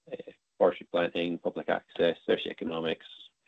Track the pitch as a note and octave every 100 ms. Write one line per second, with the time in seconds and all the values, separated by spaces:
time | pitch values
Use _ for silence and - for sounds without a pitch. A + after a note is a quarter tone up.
0 | - C3+ - - _ - F#2+ - - E2+
1 | E2+ F2 F2 E2 F2+ E2+ D#2 F2+ - -
2 | F2 E2 - - - - E2+ E2 E2 E2
3 | - - - _